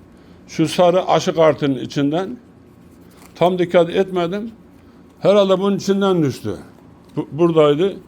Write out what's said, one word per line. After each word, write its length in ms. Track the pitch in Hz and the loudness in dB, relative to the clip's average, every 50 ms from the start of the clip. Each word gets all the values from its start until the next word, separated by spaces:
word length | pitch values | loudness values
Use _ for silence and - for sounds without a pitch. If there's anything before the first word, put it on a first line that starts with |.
| - _ - - _ - - - - - | -20 _ -20 -20 _ -20 -20 -20 -20 -12
Şu 200 | - - 165 151 | -4 -4 -4 -2
sarı 400 | - - 180 175 175 185 175 - | 0 2 2 2 2 0 0 0
aşı 280 | 156 160 156 190 165 | 0 0 0 -2 0
kartının 400 | 160 160 156 143 - 151 143 135 | 2 2 2 2 2 -2 -4 -4
içinden. 600 | 123 131 123 - 151 143 143 151 170 190 196 247 - - - _ _ - - _ - - - - - - - - - - - - | -4 -6 -8 -4 -4 -2 -2 -2 -4 -6 -6 -10 -14 -18 -20 _ _ -20 -20 _ -20 -20 -20 -20 -20 -20 -20 -20 -20 -20 -20 -4
Tam 240 | - 170 175 185 175 | -2 0 0 2 0
dikkat 300 | 175 170 175 180 170 170 | -2 2 2 2 2 2
etmedim. 600 | 175 180 190 185 180 185 170 170 185 208 208 233 - - - - - - - - _ - - - _ _ | 0 -2 -2 -2 -2 -4 -4 -4 -6 -8 -10 -12 -14 -18 -20 -20 -20 -20 -20 -20 _ -20 -20 -20 _ _
Herhalde 400 | - 165 196 208 196 190 190 180 | 0 2 4 4 4 4 2 2
bunun 180 | 190 202 202 175 | 2 0 -2 -2
içinden 460 | - - 196 196 202 196 190 175 156 | -2 -2 0 0 2 2 2 2 0
düştü. 320 | 135 113 - - 110 92 80 - - - - - - - - _ - - | -2 -2 -6 -8 -8 -10 -10 -12 -20 -20 -20 -20 -20 -20 -20 _ -12 -10
Bu, 120 | 147 - - | -10 -10 -8
buradaydı. 640 | 135 139 175 170 165 160 151 147 147 143 180 196 - - - | -4 -2 0 2 4 4 4 4 4 2 0 -2 -4 -6 -14